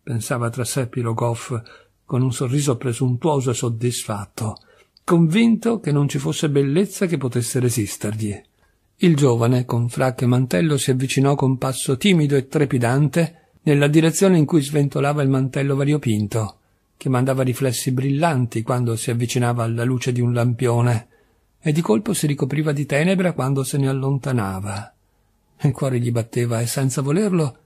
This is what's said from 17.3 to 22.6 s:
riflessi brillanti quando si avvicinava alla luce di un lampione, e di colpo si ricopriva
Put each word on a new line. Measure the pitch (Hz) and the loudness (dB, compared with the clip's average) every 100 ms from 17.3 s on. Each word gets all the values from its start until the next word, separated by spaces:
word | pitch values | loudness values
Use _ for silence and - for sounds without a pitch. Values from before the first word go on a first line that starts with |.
| 131 | 0
riflessi | 131 120 135 120 - | 0 0 -2 -2 -2
brillanti | 127 135 139 170 135 120 117 | 0 0 2 2 2 0 -2
quando | 113 123 120 110 | -2 -2 0 -2
si | - | -2
avvicinava | 117 120 127 120 120 | -2 -2 0 0 0
alla | 113 117 | -2 -2
luce | 120 127 131 | -2 -2 -2
di | 123 | 0
un | 120 | 0
lampione, | 120 120 120 127 117 120 113 - _ _ _ _ _ | 2 0 0 0 2 2 0 -4 _ _ _ _ _
e | 160 | -2
di | 151 | 0
colpo | 165 214 208 | 2 0 0
si | 190 151 | -2 0
ricopriva | 143 135 147 | 0 -2 -2